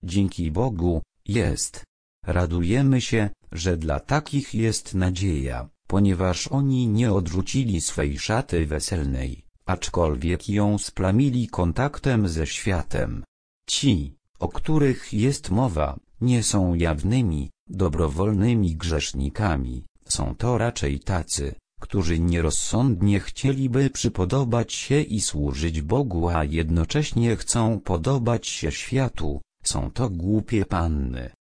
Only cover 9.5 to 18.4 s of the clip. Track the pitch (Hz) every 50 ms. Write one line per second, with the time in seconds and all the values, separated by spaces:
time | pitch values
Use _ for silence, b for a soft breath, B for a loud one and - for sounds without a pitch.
9.5 | _ _ _ - 92 - - - - 87 85 80 76 64 69 82 87 90 - -
10.5 | 101 104 104 104 104 101 - - - - 98 92 98 113 139 143 123 127 120 104
11.5 | - - 90 85 80 - 127 143 143 - - 143 127 113 104 92 80 80 80 -
12.5 | - - - 113 95 87 - - - - - - - - - _ _ _ _ _
13.5 | _ _ _ - - - - 143 117 82 71 69 69 _ _ _ _ - - 85
14.5 | - - - - 156 156 147 139 127 - - - - 107 107 131 143 - - -
15.5 | 90 104 131 127 87 78 76 69 - - _ _ _ - 117 120 123 120 107 -
16.5 | - 104 92 90 87 85 85 82 80 73 71 92 110 131 123 98 80 76 69 -
17.5 | - _ _ - - 95 98 87 76 82 87 80 69 76 92 107 107 98